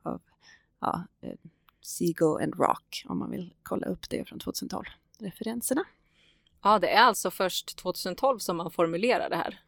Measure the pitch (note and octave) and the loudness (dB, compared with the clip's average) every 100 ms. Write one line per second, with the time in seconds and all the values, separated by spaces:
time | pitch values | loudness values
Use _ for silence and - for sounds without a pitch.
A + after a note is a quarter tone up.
0 | - - _ _ _ - _ - - - | -10 -10 _ _ _ -20 _ -8 -4 -4
1 | F3 _ - - E3 _ _ _ - - | -8 _ -14 -14 -18 _ _ _ -12 -4
2 | F3 E3 D#3+ D#3 - - - - - - | -2 2 2 2 -2 2 2 2 -2 -14
3 | - F3+ - - F3+ - - - - F3+ | -6 -6 -4 -8 -10 -14 -8 -6 -4 -6
4 | - - - - - - - - - - | -6 -8 -8 -10 -8 -8 -6 -8 -10 -18
5 | _ - G#3 - A3 A#3 - C4 F#4+ _ | _ -14 -12 -10 -8 -6 -2 -2 -4 _
6 | _ _ _ _ _ _ G3 G#3+ F3 G#2+ | _ _ _ _ _ _ 4 4 6 8
7 | A#3+ G3+ F#3+ - F#3+ - - - F#3 - | 8 6 0 0 -2 -2 -8 -8 -6 -4
8 | G3 F3 C4+ B3 - F3 E3+ - E3+ E3 | -4 0 2 2 0 -2 -2 0 0 2
9 | A#3 G#3 - E3 - - | 2 2 2 -2 -4 -8